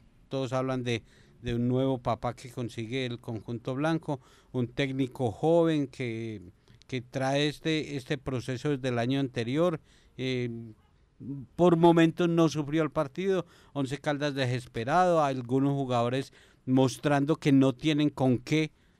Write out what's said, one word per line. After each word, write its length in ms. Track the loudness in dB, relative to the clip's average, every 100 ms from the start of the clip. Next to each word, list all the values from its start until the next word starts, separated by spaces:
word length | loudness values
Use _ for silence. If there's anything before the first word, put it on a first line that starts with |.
| _ _ _
todos 240 | -6 -4
hablan 300 | -2 -2 -2
de, 200 | -2 -4 -6 _ _ _
de 140 | -6 -2
un 120 | 0
nuevo 300 | 0 0 -2
papá 360 | -2 -4 -4
que 160 | -8 -12
consigue 560 | -10 -10 -8 -8 -6 -6
el 140 | -8
conjunto 560 | -10 -10 -10 -10 -8 -4
blanco, 460 | -2 -2 -4 -10 -12 _ _
un 140 | -4 -4
técnico 640 | -2 -4 -2 -4 -2 -4
joven 560 | -2 2 4 4 2 -2
que, 540 | -6 -8 -6 -8 -10 -14 -20 _ -20 -10
que 140 | -10
trae 460 | -8 -4 -2 0 -2
este, 500 | -4 -4 -4 -4 -8
este 200 | -6 -6
proceso 520 | -4 -6 -6 -4 -4
desde 180 | -2 -2
el 120 | -2
año 200 | 0 -2
anterior. 640 | -2 -4 -4 0 0 -2 -8 _ _ -8
Eh, 320 | -6 -4 -4 -8 -14 -20 _ _ _ -16 -12 -12 -10 2
por 220 | 4 8
momentos 520 | 8 8 6 4 0
no 180 | 4 2
sufrió 360 | 0 -2 -2
el 80 | -2
partido, 560 | -2 -6 -4 -2 -2 -4 -14 _
Once 240 | -6 -6 -4
Caldas 380 | -4 -4 -4 -2
desesperado, 880 | -2 -4 -6 -6 0 2 4 4
algunos 500 | 2 -2 -2 0 2
jugadores 580 | 2 2 2 2 -2 -6 -14 -20 _ 2
mostrando 680 | 4 4 2 2 2 2 0
que 140 | 4
no 220 | 6 4
tienen 380 | 2 0 0 0
con 260 | 2 2 0
qué, 320 | 0 -2 -2 -8 _